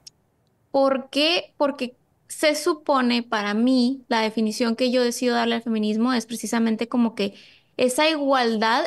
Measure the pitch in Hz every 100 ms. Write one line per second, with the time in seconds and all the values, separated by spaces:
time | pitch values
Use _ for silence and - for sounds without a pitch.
0 | - _ _ _ _ _ _ 277 269 269
1 | 269 277 311 359 - - 285 277 247 -
2 | _ _ - - 311 302 349 320 - 269
3 | 240 240 233 220 208 208 240 262 240 269
4 | - 226 220 220 220 214 240 226 254 254
5 | 240 233 247 240 233 233 233 220 214 214
6 | 240 247 226 233 214 233 226 220 240 247
7 | 226 220 202 - - - _ - 247 254
8 | 311 311 277 269 233 220 226 247